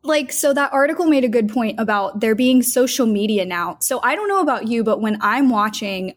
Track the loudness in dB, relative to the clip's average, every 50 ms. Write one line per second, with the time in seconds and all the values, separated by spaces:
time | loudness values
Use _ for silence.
0 | _ 0 -2 -2 -2 -4 -6 -2 0 0 2 2 0 0 2 2 2 2 2 0
1 | 2 2 4 4 2 2 2 2 0 0 0 -2 -2 -2 -2 -2 -2 0 0 0
2 | -2 -4 -4 -2 0 0 2 2 4 4 4 4 2 2 2 2 0 0 2 0
3 | 0 2 2 0 0 0 0 -2 -2 -2 -4 -4 -4 -6 -6 _ -4 -4 -4 -2
4 | 0 0 0 0 -2 -2 0 0 2 0 0 -2 -2 -2 -2 0 0 0 0 0
5 | 0 -4 -2 -2 -2 -2 0 2 2 2 2 2 0 -2 -2 -6 -8 -6 -6 -6
6 | -8 -8 -10